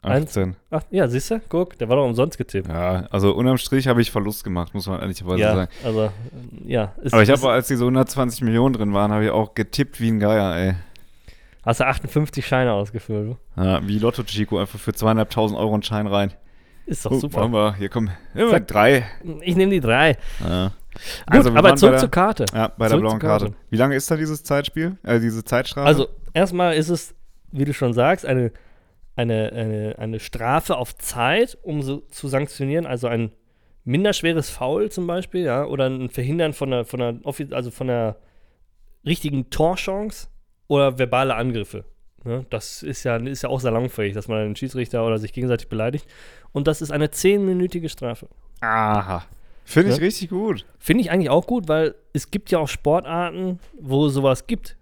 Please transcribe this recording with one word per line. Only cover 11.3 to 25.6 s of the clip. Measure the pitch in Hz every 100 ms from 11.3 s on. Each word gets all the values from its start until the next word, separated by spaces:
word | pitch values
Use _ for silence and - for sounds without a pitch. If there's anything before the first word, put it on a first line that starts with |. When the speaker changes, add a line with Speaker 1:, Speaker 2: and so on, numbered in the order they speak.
| - - -
Speaker 1:
Hast | - 117
du | 131
achtundfünfzig | 127 135 151 151 - -
Scheine | 127 127
ausgefüllt, | 101 101 113 - 107 107 123 - -
du? |
Speaker 2:
Ja, | 92 92 98
wie | 104
Lotto | 113 123
Chico, | 110 104 104 98
einfach | 98 101
für | -
zweieinhalbtausendfb | - 110 113 107 - 110 104 107
einen | 107
Schein | - 107 104
rein. | 101 98 - - - _ - -
Speaker 1:
Ist | 170
doch | -
Speaker 2:
Oh, | 131
Speaker 1:
super. | 143 -
Speaker 2:
haben | 113
wir. | 113 107
Hier, | 101 98
komm. | 120 107 90 -
Immer | - 233
Speaker 1:
Zack. | 170 104
Speaker 2:
drei. | 104 110 196 107 - 175 156
Speaker 1:
Ich | 175
nehm | 175 190
die | 190
drei. | 120 120 156 135 - -
Speaker 2:
Ja. | 82 87 95 - -
Speaker 1:
Gut, | - - - -
Speaker 2:
Also, | 269 127
wir | 117
Speaker 1:
aber | 185
Speaker 2:
waren | -
Speaker 1:
zurück | -
Speaker 2:
bei | 131
der, |
Speaker 1:
zur | 240
Karte. | - 190 220 110
Speaker 2:
ja, | 117 110
bei | - 110
der |
Speaker 1:
Zurück | 110
Speaker 2:
blauen | 110 110
Speaker 1:
zur | 107
Karte. | 104 104
Speaker 2:
Karte. | - -
Wie | 110
lange | 131 143
ist | -
da | 160
dieses | 156 151
Zeitspiel? | - 143 143 156 165 190
Äh, | - 117
diese | 117 110
Zeitstrafe? | - 123